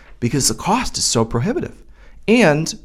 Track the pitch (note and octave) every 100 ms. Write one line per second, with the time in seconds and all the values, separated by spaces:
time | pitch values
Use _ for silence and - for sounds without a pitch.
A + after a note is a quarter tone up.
0 | - - A#2+ C#3 - A2 - A#3 A#3+ -
1 | - A#2+ A2+ A#2+ D#3+ D#4 - - - -
2 | - - - A#3+ F#3 D3 D#3+ -